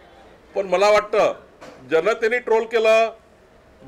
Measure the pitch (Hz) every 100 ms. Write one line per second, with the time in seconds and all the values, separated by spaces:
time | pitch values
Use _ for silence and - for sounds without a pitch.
0 | - - - - - - 196 180 208 208
1 | - 220 156 92 - _ - - 127 160
2 | 185 226 233 247 240 220 226 233 220 220
3 | 226 - _ _ _ _ _ _